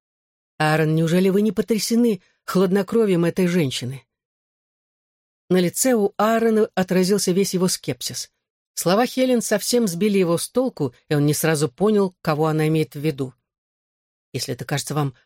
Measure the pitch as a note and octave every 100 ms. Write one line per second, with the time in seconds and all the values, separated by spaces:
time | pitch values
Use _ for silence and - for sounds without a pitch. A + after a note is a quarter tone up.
0 | _ _ _ _ _ - D3+ D#3+ D#3 D#3+
1 | E3 F3+ F#3+ G3 G#3+ G3+ - A3 - A#3
2 | A#3+ G3 _ _ - F#3 F#3+ G3+ F#3 A#3
3 | G#3 E3+ E3+ F3 F3+ F3+ C#3 - B2 C3+
4 | - _ _ _ _ _ _ _ _ _
5 | _ _ _ _ - F3+ F3 - C4 A#3
6 | G3+ - G#3+ A3+ A3+ A3 G#3+ - F#3 F#3
7 | F#3 G3+ - F3+ F#3+ F3+ F3+ - - -
8 | - A#2 - _ _ _ _ - E3 G3+
9 | B3 B3+ C4 A#3+ - G3+ - A#3+ G#3+ E3+
10 | G#3+ G3 E3+ E3 - B3 C4 - C3+ -
11 | - D3 D3 C#3+ D#3+ D#3 D3+ - G#3 G#3
12 | F#3+ - - D3 D#3+ D#3 D#3 D#3+ D3+ D3
13 | D#3 C#3 C3 - _ _ _ _ _ _
14 | _ _ _ B2+ - B2+ B2+ C#3+ - D3+
15 | C#3 -